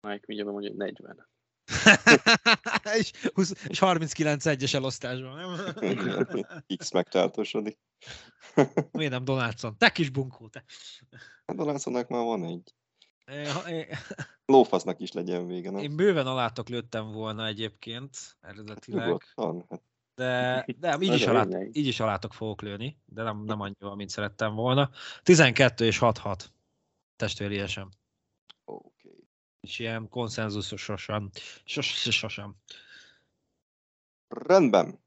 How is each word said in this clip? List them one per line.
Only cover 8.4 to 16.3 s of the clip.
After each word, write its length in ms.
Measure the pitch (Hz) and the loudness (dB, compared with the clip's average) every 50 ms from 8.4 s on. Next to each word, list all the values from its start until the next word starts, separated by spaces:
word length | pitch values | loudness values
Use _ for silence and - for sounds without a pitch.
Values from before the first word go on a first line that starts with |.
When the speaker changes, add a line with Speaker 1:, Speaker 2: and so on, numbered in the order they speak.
| - - _ - 139 139 - - 151 - | -20 0 _ 4 4 4 2 -4 -4 -4
Speaker 2:
Miért 200 | - 151 156 143 | -4 -4 -2 -2
nem 120 | 127 127 127 | -2 -4 -2
Donaldson? 540 | 131 135 131 123 117 110 - - 113 104 | 0 0 0 0 -2 -4 -6 -8 -8 0
Te 140 | - 233 220 | 4 4 4
kis 180 | - - 165 139 | 4 2 -2 -2
bunkó, 380 | 131 139 131 131 - - 113 107 | -2 -4 -4 -6 -10 -18 -20 -20
te! 140 | _ 127 _ _ - - - - - - _ _ - - - - - _ _ | _ -20 _ _ -20 -20 -20 -20 -20 -20 _ _ -20 -20 -20 -20 -20 _ _
Speaker 3:
Hát 100 | - - | -10 -4
Donaldsonnak 500 | 185 160 147 143 143 - 127 123 123 117 | -2 -2 -2 -2 -2 -4 -4 -2 -4 -4
már 160 | - 120 120 117 | -2 -2 -2 0
van 200 | 117 113 98 87 | 0 -2 -2 -4
egy. 280 | 82 87 87 - - _ _ _ _ _ _ _ _ _ _ _ | -6 -8 -10 -12 -18 _ _ _ _ _ _ _ _ _ _ _
Speaker 2:
É, 180 | - 135 143 147 | -16 -12 -10 -6
ha, 220 | 147 139 175 - 170 | -6 -6 -6 -6 -6
é- 260 | 165 160 156 - - 135 - - - - 156 - _ _ _ | -8 -8 -8 -10 -12 -14 -12 -14 -14 -14 -14 -16 _ _ _
Speaker 3:
Lófasznak 540 | - 135 135 113 - - 90 - 92 85 - | 8 8 8 8 8 2 -2 -2 -4 -6 -6
is 120 | 92 90 | -10 -8
legyen 360 | - 101 87 90 90 90 90 | -8 -6 -6 -4 -4 -4 -4
vége, 220 | 87 90 90 85 98 | -6 -8 -8 -8 -8
nem? 100 | 98 98 123 | -8 -6 -6
Speaker 2:
Én 120 | 147 147 | -6 -2
bőven 320 | 156 190 208 180 156 131 | 2 2 2 2 2 0
alátok 420 | 131 | -2